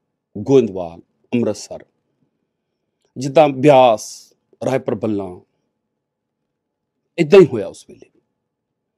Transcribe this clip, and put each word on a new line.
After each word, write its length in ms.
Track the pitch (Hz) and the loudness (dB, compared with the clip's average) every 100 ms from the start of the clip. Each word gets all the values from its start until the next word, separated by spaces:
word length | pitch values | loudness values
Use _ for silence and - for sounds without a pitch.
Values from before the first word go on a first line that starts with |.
| _ _ _ 98 | _ _ _ -12
ਗੋਇੰਦਵਾਲ, 640 | 104 135 113 92 85 85 _ _ _ | 0 0 0 -6 -12 -16 _ _ _
ਅੰਮ੍ਰਿਤਸਰ, 520 | 123 110 104 - 85 - _ _ _ _ _ _ _ _ _ _ _ _ - | -6 -4 -8 -12 -20 -20 _ _ _ _ _ _ _ _ _ _ _ _ -14
ਜਿੱਦਾਂ 300 | 135 135 151 | -2 2 2
ਬਿਆਸ, 560 | 131 147 135 127 110 - - _ _ _ _ | 2 4 6 4 2 -6 -20 _ _ _ _
ਰਾਏਪੁਰ 340 | - 131 - 113 | -6 -6 -6 -8
ਬੱਲਾਂ, 340 | 113 101 95 90 _ _ _ _ _ _ _ _ _ _ _ _ _ _ _ _ _ - | -6 -6 -8 -16 _ _ _ _ _ _ _ _ _ _ _ _ _ _ _ _ _ -8
ਏਦਾਂ 220 | 160 196 | 4 6
ਹੀ 40 | 175 | 6
ਹੋਇਆ 220 | 117 87 | 2 -10
ਉਸ 180 | - - | -14 -20
ਵੇਲੇ। 200 | - _ _ _ _ _ _ _ _ _ | -20 _ _ _ _ _ _ _ _ _